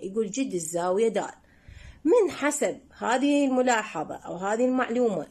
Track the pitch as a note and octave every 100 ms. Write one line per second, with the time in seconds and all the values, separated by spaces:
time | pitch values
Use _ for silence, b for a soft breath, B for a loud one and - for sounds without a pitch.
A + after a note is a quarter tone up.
0 | G3 G3+ A3 C4 C4 F3+ E3 E3+ F3+ F#3+
1 | A3+ G3 - - _ B B B B B
2 | D4+ A#4+ F4+ - C#4+ - G3+ D#3 - -
3 | G#3 B3+ C#4+ C#4+ C#4 B3+ B3+ A3+ G#3 D#3+
4 | - - - E3+ F#3+ A3 B3+ B3+ B3 A#3
5 | A#3+ F3 D3